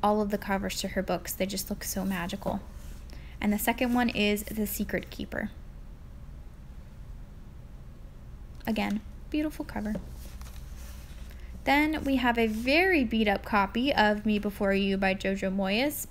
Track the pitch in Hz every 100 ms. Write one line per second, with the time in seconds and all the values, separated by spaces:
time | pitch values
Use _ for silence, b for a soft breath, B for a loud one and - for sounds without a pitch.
0 | 208 214 208 202 - 196 196 - 190 -
1 | 185 170 - - 190 190 - 208 - 196
2 | 190 185 175 196 202 202 - - B B
3 | B B B B 208 208 - 240 247 247
4 | 240 - 208 208 214 214 208 - 202 -
5 | - - - - - - - - - -
6 | - - - - - - - - - -
7 | - - - - - - - - - -
8 | - - - - - - - 214 202 208
9 | - - - 302 302 - 294 208 208 208
10 | - - - - - - - - B B
11 | B B B B B B - 277 311 311
12 | 277 269 240 233 226 220 247 302 381 339
13 | 226 220 208 196 - 214 196 233 269 -
14 | 208 208 214 208 208 - 202 196 196 190
15 | 190 190 196 196 190 196 190 208 285 -
16 | -